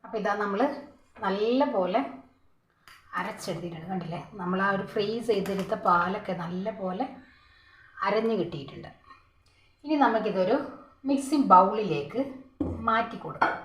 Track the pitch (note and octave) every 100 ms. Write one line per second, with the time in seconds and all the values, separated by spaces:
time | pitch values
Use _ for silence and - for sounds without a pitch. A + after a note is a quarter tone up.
0 | - A3 G3+ G#3 G3+ G3 C#4 - - -
1 | _ - G#3 G3 A3 B3+ C#4+ G#3+ F3+ A3
2 | C#4 - - _ _ _ _ _ - -
3 | _ - G3+ G#3+ - E3+ E3+ D#3+ D#3 F#3
4 | D#3+ E3+ - G#3 F3+ F#3 G3 G3 G3 A3
5 | G3+ A3+ A#3+ G3+ F#3+ F#3+ F#3 A3 F#3+ F3
6 | F3 G#3 - F3 E3+ F3+ G3+ G3 F#3+ F3+
7 | C4+ - - - _ _ _ - - -
8 | - G#3 A3+ G#3+ E3 D3+ C3+ - - -
9 | - - _ _ _ _ _ _ D4 D4+
10 | C4 A3 A3 F#3+ F#3 C#4 - - - _
11 | C4+ C#4 - D4+ G#3+ F#3 G3 A3 G3 D3
12 | C#3+ A3+ C4+ - - _ - A3+ A3+ A3+
13 | A#3 F#3+ D#3+ - - -